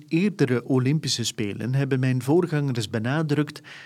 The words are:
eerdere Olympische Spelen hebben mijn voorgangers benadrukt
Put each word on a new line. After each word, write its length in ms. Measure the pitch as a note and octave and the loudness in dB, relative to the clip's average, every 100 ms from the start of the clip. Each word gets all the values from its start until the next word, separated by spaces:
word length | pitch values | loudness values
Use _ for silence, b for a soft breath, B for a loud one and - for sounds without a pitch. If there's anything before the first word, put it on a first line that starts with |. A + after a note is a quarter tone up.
| - | 0
eerdere 580 | D#3+ G3+ - C3+ B2 - | 0 2 2 2 2 2
Olympische 580 | C3 B2+ D#3 C#3 - | 2 2 0 0 -2
Spelen 520 | A2 - G#2 A2 A2 C3 | -4 -4 -6 -4 -2 0
hebben 240 | C3+ C3+ | 0 0
mijn 220 | C3 B2+ | 2 0
voorgangers 680 | B2 E3+ F3 D3 C#3+ A#2+ G2+ | 2 2 2 0 0 -2 -2
benadrukt 720 | A2+ A#2 D3 D#3+ C#3+ D3 - B B | -4 -2 -2 0 0 0 -6 B B